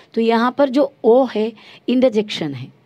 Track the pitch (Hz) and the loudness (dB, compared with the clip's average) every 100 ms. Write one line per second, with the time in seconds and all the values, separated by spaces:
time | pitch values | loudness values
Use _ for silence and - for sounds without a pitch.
0 | _ 220 226 226 247 247 285 262 - - | _ -2 0 0 0 0 0 0 -2 0
1 | 226 247 254 208 220 220 - - - 247 | 2 4 2 -2 -6 -8 -20 -12 -4 2
2 | 254 214 208 - 156 131 127 _ | 2 0 -4 -8 -8 -10 -14 _